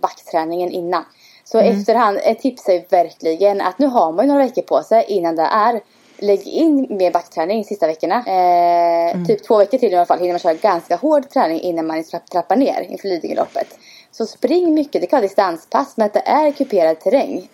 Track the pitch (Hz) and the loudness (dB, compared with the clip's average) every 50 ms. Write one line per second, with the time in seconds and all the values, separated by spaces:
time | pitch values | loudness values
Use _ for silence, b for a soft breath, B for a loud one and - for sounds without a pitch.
0 | - - - - - - - 165 160 160 170 180 180 180 - 185 170 175 175 160 | -6 -6 -6 -8 -10 -4 -4 -4 -2 -4 -4 -6 -6 -6 -6 -6 -6 -4 -4 -4
1 | 160 - b b b b b b b - - 226 - 226 220 202 202 233 220 240 | -6 -8 b b b b b b b -2 2 2 4 4 2 0 0 0 2 2
2 | 240 208 202 - - - 226 226 - 269 247 - - - 185 175 175 - 185 180 | 2 2 0 0 0 -2 -2 0 -2 -4 -4 -4 -2 0 0 0 0 2 2 2
3 | 165 165 - - - 165 160 165 196 202 202 196 - 185 185 - 277 277 240 233 | 2 0 -2 -6 -4 -4 0 2 2 2 2 0 -2 -4 -2 0 0 2 2 2
4 | 175 160 160 180 247 285 285 285 269 240 240 - - - - 139 156 - 214 226 | 2 2 0 0 0 2 2 2 0 0 -2 -4 -4 -2 -2 -2 0 2 0 0
5 | - - 392 196 170 165 165 160 160 - - 220 208 240 233 214 - b b b | 2 0 -2 -2 -2 -2 -2 0 0 0 2 2 2 0 0 -2 -6 b b b
6 | b b b - - 202 202 196 - - - - 320 330 294 269 262 - 214 196 | b b b -4 0 0 0 0 0 -4 -2 0 2 2 2 2 0 -2 -2 0
7 | 185 175 165 175 170 - - 175 160 175 214 226 208 - 208 - 175 156 160 - | 0 2 0 0 -2 -4 -6 -4 -4 -2 -2 -4 -6 -6 -6 -2 -2 -2 -2 -2
8 | - 165 196 240 233 190 190 185 180 180 175 175 175 175 175 175 170 170 170 170 | -2 -2 -2 -2 -2 -2 0 2 2 4 4 4 4 2 2 2 2 2 2 0
9 | 170 170 175 180 175 165 214 208 - - 233 208 196 - - 254 247 202 180 175 | 0 -2 -2 -2 -2 -2 -2 -2 0 2 4 4 4 2 2 0 0 2 2 2
10 | 175 - 170 165 180 175 175 175 - 175 160 160 - 214 180 170 - - - 175 | 2 2 0 0 0 -2 -2 -2 -2 -2 -2 0 0 0 0 0 -2 -4 -4 -2
11 | 247 311 311 285 254 - - 269 214 160 165 160 - 180 170 165 160 160 160 160 | 0 2 2 0 0 -2 -2 0 0 0 -2 -4 -4 -4 -4 -4 -4 -4 -6 -6
12 | 160 - - 165 - - - 175 170 - 190 247 277 185 - - - 185 190 185 | -8 -8 -10 -12 -8 -6 -4 -4 -2 0 0 2 2 0 0 -4 -6 -8 -10 -10
13 | - 196 180 165 - - - - - - - - - - - B B B B B | -6 -6 -6 -6 -6 -6 -4 -4 -4 -4 -4 -8 -8 -8 -12 B B B B B
14 | B B B - 226 214 - - - - 311 359 359 339 302 311 285 294 - 175 | B B B -8 -8 -8 -6 -4 -2 0 2 2 2 2 2 0 0 -2 -4 -4
15 | 175 175 - 277 202 190 196 - 196 185 165 165 - - - 262 277 269 - - | -2 0 0 0 0 0 0 0 0 0 0 -6 -8 -4 -4 -4 -4 -4 -2 -2
16 | 220 208 - 202 - - - 285 302 202 - - 269 - 214 185 160 160 160 160 | -2 0 0 -2 0 0 0 2 2 0 0 -2 -4 -2 0 2 2 2 0 0
17 | - 190 220 277 - - 104 175 - - | 0 0 0 0 0 -2 -6 -10 -10 -8